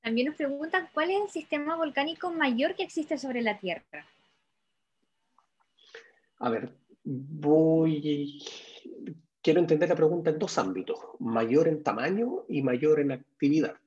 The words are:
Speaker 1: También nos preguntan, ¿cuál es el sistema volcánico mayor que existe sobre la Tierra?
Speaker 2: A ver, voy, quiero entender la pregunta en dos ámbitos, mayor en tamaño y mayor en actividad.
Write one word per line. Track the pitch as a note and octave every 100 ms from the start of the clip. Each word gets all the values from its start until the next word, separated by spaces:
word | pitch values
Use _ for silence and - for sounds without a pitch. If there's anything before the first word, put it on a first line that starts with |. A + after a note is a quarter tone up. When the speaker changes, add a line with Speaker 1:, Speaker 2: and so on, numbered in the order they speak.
| A3+
Speaker 1:
También | A3+ C4
nos | D4+
preguntan, | C#4+ C#4 D#4+ F#4 E4+
¿cuál | - E4
es | G4
el | G4+
sistema | E4 D4+ D4 D4 E4
volcánico | D#4+ C4+ D4 E4 F4+
mayor | E4+ C#4 A#3 D4 F#4
que |
existe | F#4 E4 D4+ D4+
sobre | C4+ B3
la | A3+ G#3
Tierra? | F#3 E3 _ D3+ - _ _ _ _ _ _ _ _ _ _ _ _ _ _ _ _ _ _ - - _ _ _
Speaker 2:
A | A#2+
ver, | A2+ - - _ _
voy, | - C3+ C#3 D#3 D3 D#3 D#3+ D#3+ D#3+ D3+ D3 D3 C#3+ D3 - - - - - - - D#3+ _ _
quiero | - D#3+
entender | E3 D#3 E3
la | D#3+
pregunta | D#3 E3+ E3
en | D#3
dos | F#3 -
ámbitos, | G2 F#2 F2+ - - -
mayor | A#2 A2+ A2+ C#3 E3
en | D#3
tamaño | - G#2+ C#3 G3 A#3+ F#4 -
y | D3
mayor | C3+ B2 D3+ D3+
en | C#3+
actividad. | C3 - _ C#3+ D#3 A2 -